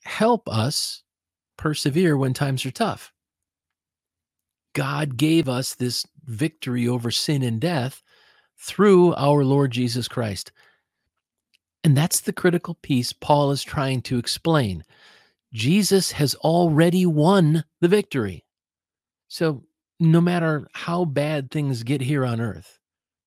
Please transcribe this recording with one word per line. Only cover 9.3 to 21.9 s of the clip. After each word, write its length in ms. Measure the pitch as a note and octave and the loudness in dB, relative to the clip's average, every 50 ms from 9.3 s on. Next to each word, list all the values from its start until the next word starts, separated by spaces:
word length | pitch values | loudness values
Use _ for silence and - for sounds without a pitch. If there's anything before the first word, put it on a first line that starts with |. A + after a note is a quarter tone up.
| D3 D3 C#3 | 4 4 4
Lord 280 | C3 C#3 C#3+ C#3+ C3+ | 4 4 2 2 2
Jesus 360 | A#2 A#2 B2 B2 A#2 B2 A#2 | 0 0 -2 -2 -2 -4 -6
Christ. 460 | - - C3 A#2 G#2+ G2 - - - - _ _ _ _ _ _ _ _ _ _ _ _ _ _ _ _ _ _ _ _ _ _ _ _ _ - | -6 -4 -4 -4 -4 -4 -6 -10 -14 -18 _ _ _ _ _ _ _ _ _ _ _ _ _ _ _ _ _ _ _ _ _ _ _ _ _ 2
And 140 | D#3+ C#3 | 2 4
that's 240 | C3+ D#3 F3+ - - | 4 2 0 -2 -4
the 120 | - - F#3+ | -4 -6 -4
critical 400 | - - F3+ E3+ F3 - - E3+ - - | -2 0 0 0 0 -2 -6 -12 -12 -6
piece 300 | - D3 B2 A#2+ - - | -2 -2 -2 -2 -4 -8
Paul 400 | - - - D3+ D3 D3 C#3 C#3+ | -6 0 2 2 4 4 2 0
is 100 | C3+ - | -2 -4
trying 400 | - - D#3 C#3 C3+ C3 B2+ A2 | -6 -6 -4 -2 -2 -2 -4 -4
to 160 | - C3 B2 | -4 -4 -4
explain. 640 | A#2 - - - - E3 E3 D3+ B2+ G#2 F#2 D#2+ D#2 - _ _ _ - _ _ _ _ _ _ _ _ - | -4 -4 -6 -4 -2 0 2 2 2 0 -4 -6 -10 -16 _ _ _ -20 _ _ _ _ _ _ _ _ -10
Jesus 560 | A2 G#2+ C3 F3 G#3+ G3+ F3 G3 F#3+ F3 - - | -4 -2 0 2 2 2 2 2 0 0 -2 -2
has 220 | - D3+ C3+ - | -2 -2 -2 -2
already 720 | - - D#3 E3 F3 F3 E3 D#3 C#3+ E3 F3 F3 F#3 F#3 | -2 -2 0 2 2 2 2 4 4 4 4 4 2 2
won 580 | F3 D#3 D3+ D3 E3+ G3 G3 E3+ D3 D#3 E3 D3+ _ _ _ | 2 2 2 4 4 4 6 4 4 2 0 -2 _ _ _
the 80 | - F3 | 0 2
victory. 560 | F#3+ G#3 G3 - - C#3 A2 G2 F2+ - - _ _ _ _ _ _ _ _ _ _ _ _ _ _ _ _ _ | 2 2 0 0 -4 -4 -4 -4 -6 -10 -16 _ _ _ _ _ _ _ _ _ _ _ _ _ _ _ _ _
So 360 | - - F3 D#3+ D3+ B2+ - _ _ _ _ _ _ - | -8 -4 -2 -2 -2 -4 -10 _ _ _ _ _ _ 0
no 220 | E3 D#3+ D#3+ E3+ | 2 4 6 4
matter 480 | E3+ F3 F3 - E3 D#3+ D#3 D3 - - - | 4 2 2 0 0 0 -2 -2 -6 -10 -14
how 320 | - - - E3+ F3 F3+ | -12 -8 -6 -4 -2 -2
bad 440 | D#3+ C3+ C#3+ C#3+ D3+ D#3 D3 C3+ B2 | -2 -2 -2 -2 -2 -4 -4 -6 -6
things 320 | - D#3 D3 C#3 C3 A2+ A2+ | -6 -4 -4 -2 -4 -4 -4
get 200 | A#2 | -4